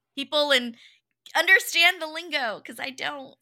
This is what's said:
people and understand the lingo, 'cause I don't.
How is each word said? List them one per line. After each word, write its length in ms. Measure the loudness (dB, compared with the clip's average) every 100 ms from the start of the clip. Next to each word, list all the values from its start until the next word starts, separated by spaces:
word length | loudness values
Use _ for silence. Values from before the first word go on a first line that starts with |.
| _ -10
people 360 | -4 0 2
and 260 | 2 0 -14 -20 _ _ _ -4 0
understand 680 | 4 4 4 2 4 2
the 60 | -6
lingo, 540 | -10 -6 -4 -4 -6
'cause 160 | -12 -12
I 120 | -12
don't. 440 | -8 -8 -8 -14 _